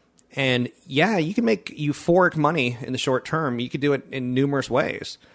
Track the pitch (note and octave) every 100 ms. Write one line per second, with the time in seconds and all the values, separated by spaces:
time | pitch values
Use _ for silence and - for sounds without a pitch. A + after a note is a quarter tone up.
0 | _ _ _ - C3+ B2 B2 - - C#3
1 | F3+ G#3+ D#3 G#3 A#3 G#3+ - - D3 C#3+
2 | - F3 F3+ D#3 D3 E3+ A#2+ A#2 B2+ B2+
3 | - B2+ - D#3+ D3+ A#2+ B2 - C#3+ C#3
4 | - C3 B2 B2+ C#3 C#3 B2+ A#2+ D#3+ -
5 | - - _